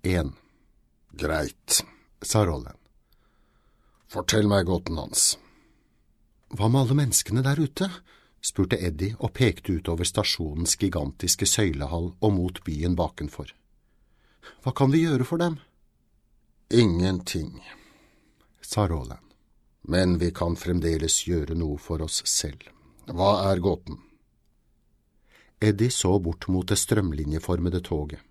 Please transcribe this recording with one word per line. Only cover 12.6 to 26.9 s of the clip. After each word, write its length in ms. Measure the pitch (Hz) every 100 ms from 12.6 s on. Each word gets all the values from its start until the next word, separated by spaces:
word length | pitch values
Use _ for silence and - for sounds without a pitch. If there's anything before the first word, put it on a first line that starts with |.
| -
byen 300 | 76 87 90
bakenfor. 560 | 82 - 76 - 71 - _ _ _ _ _ _ _ _ - -
"Hva 100 | 131 -
kan 160 | 135
vi 120 | 156
gjøre 200 | 165 135
for 160 | 123 170
dem?" 180 | 175 156 _ _ _ _ _ _ _ _ _ _ _
"Ingenting", 960 | 113 110 87 95 92 90 92 78 - - - - _ _ _ _ _ _ _
sa 280 | - - 98
Roland. 340 | 80 62 - _ _ _ _ _ _
"Men 360 | - 87 92 87
vi 120 | 87
kan 240 | - 85 85
fremdeles 680 | 92 87 82 80 78 - -
gjøre 280 | 85 71 82
noe 220 | 82 71
for 240 | - 80
oss 180 | 78 - -
selv. 400 | - 78 65 - _ _ - -
Hva 440 | 85 98 101 98
er 120 | 92
gåten?" 360 | 95 87 - 71 - _ _ _ _ _ _ _ _ _ _ _ _ _ _ _
Eddie 320 | 107 101 120
så 260 | - 90 98
bort 300 | 85 85 -
mot 200 | 92 92
det 120 | 104
strømlinjeformede 1000 | -